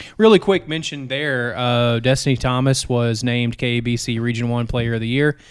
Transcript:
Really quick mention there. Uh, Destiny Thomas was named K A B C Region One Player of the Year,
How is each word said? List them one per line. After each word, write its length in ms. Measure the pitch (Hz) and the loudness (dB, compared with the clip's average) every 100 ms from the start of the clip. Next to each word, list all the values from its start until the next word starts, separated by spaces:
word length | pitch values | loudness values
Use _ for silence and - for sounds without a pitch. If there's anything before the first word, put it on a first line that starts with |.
| - - | -10 4
Really 220 | 220 202 | 6 6
quick 300 | - 185 - | 6 0 -2
mention 400 | 160 - 147 131 | -8 -8 -10 -8
there. 440 | 139 147 127 120 101 | -4 -2 -2 -4 -2
Uh, 420 | 123 120 120 117 | 0 2 2 2
Destiny 380 | 123 135 143 123 | 2 2 0 0
Thomas 500 | 131 127 135 135 - | 0 2 2 0 0
was 340 | 120 117 110 | 0 0 -2
named 340 | 123 120 120 - | -2 -2 -2 -2
K 100 | 123 | -2
A 120 | 120 | -2
B 160 | 120 120 | -2 -4
C 220 | - 113 | -4 -4
Region 280 | 120 117 120 | -2 -2 -2
One 200 | 120 117 | -2 -2
Player 260 | 123 117 | -2 -2
of 80 | 113 | -2
the 60 | 113 | -2
Year, 280 | 131 147 - - | 0 0 -2 -10